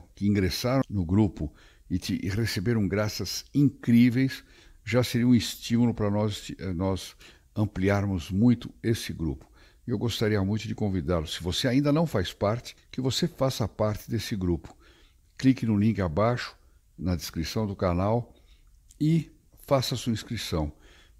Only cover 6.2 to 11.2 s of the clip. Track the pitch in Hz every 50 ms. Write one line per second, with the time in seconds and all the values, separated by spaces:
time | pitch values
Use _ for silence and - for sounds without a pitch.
6.2 | 107 110 104 - - - - - - 95 90 82 95 95 95 90 - - - -
7.2 | - - - _ _ _ - 104 110 101 - 92 92 101 101 101 101 101 98 90
8.2 | - - 90 98 117 123 117 117 - - - - - 113 117 - - - 82 73
9.2 | 82 76 67 - - - - _ - _ _ _ - 120 113 101 113 113 - -
10.2 | 113 107 107 101 95 95 107 107 107 107 - - 110 101 95 92 71 76 87 82